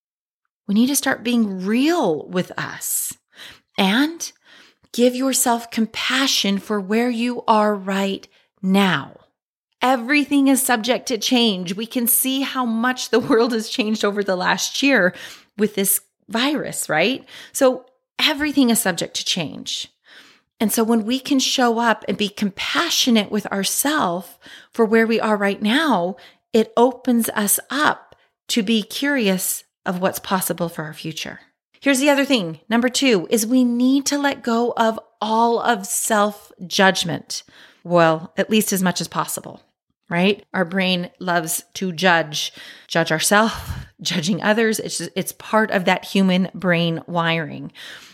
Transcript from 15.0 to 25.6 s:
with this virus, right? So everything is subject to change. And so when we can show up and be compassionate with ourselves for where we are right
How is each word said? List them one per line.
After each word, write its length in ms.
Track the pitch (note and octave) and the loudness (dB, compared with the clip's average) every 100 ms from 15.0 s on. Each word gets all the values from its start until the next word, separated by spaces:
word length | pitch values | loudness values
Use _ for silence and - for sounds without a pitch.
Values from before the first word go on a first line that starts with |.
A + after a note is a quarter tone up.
| F3+ - - - _ - | 2 0 -16 -20 _ -2
with 180 | G#3+ | -2
this 260 | G3 G3 - _ _ - | 0 -2 -2 _ _ -8
virus, 600 | A3+ C4+ C#4+ - D#3 - | -2 -2 -2 -4 -8 -2
right? 360 | D3+ G3 C4+ - - - | 2 2 0 -8 -20 -8
So 340 | - C4 B3+ - _ _ - | 2 2 2 -8 _ _ -2
everything 500 | D4 C#4+ D4+ C#4+ B3 | 0 0 0 4 4
is 100 | A3 | 4
subject 340 | G3 E3+ - - | 0 -2 -6 -6
to 80 | |
change. 640 | - - D3 - - - - _ _ - - _ _ - | -4 -4 -6 -8 -8 -8 -10 _ _ -20 -20 _ _ -4
And 100 | G#3+ | -2
so 140 | A#3 | 2
when 200 | A3 A#3 | 2 2
we 140 | G#3 B3+ | 0 -2
can 220 | C4 C#4 | 0 0
show 400 | - - A#3+ A3+ | 2 2 2 2
up 240 | A#3 G#3+ - | 0 0 -2
and 100 | G3+ | -2
be 120 | G3+ | -2
compassionate 1040 | - G3+ - - C#4+ E4+ - - A3+ G3+ | -2 -4 -4 -4 -2 0 0 4 2 2
with 140 | G#3 - | -4 -4
ourselves 800 | G3 G3 - C#4 D4+ F#3+ F3 - - - - - | -4 -4 -2 -2 0 0 -2 -8 -20 -20 -20 -8
for 120 | - | -2
where 220 | A3 A3+ A3+ | 2 4 2
we 120 | A3+ | 2
are 180 | A3 G#3 | 2 0
right 240 | G3+ G3 | 0 0